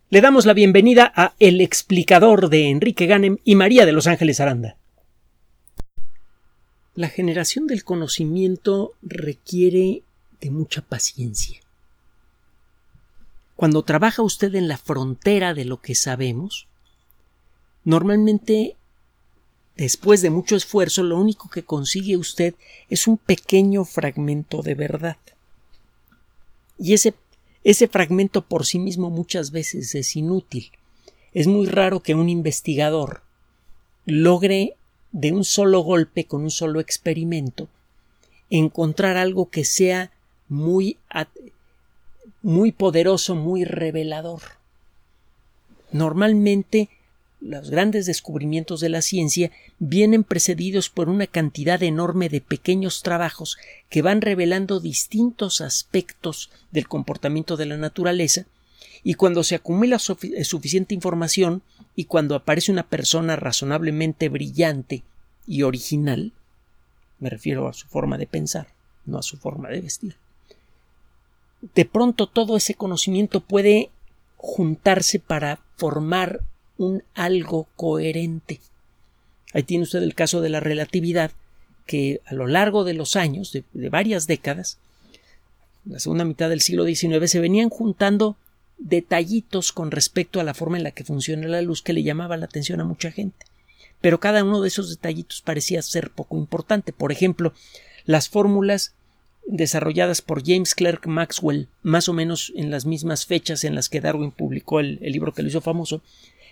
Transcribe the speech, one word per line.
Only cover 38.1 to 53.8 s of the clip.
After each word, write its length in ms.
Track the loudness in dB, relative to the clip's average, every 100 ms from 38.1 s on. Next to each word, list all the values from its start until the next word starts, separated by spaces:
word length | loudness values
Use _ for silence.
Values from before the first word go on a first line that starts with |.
| _ _ _ -2
encontrar 680 | 2 2 0 -2 0 0 0
algo 320 | 0 0 -2
que 160 | -2
sea 460 | -2 2 2 0 -6 _ _ _ -8
muy 500 | -4 0 0 0 -4 -10
at-, 200 | -8 -8 -12 -20 _ _ _ _ _ -20 -20 -20 -8
muy 300 | 0 4 4
poderoso, 640 | 2 2 4 4 2 0 -4
muy 280 | -2 -2
revelador. 800 | -4 -4 -4 -4 -6 -8 -10 -12 -18 -20 _ _ _ _ _ _ _ _ _ _ _ _ _
Normalmente, 960 | -2 0 2 2 4 4 2 0 0 0 _ _ _ _ -18
los 300 | -14 -12 -4
grandes 360 | 0 0 0 -2
descubrimientos 760 | -4 -6 -6 -4 -4 -6 -4
de 80 | -2
la 140 | -2
ciencia 500 | -2 -2 0 0 -2 -4 -18 -10
vienen 460 | -2 4 4 4
precedidos 640 | 2 0 0 -2 -2 -2 -4
por 180 | -4 -2
una 180 | -2 -2
cantidad 540 | -2 -2 -2 -2 0
enorme 460 | 0 0 -2 -2 -2
de 120 | -4
pequeños 640 | -4 -4 -2 -2 -2 -4
trabajos 540 | -4 -4 -4 -8 -12 -12 -16 -20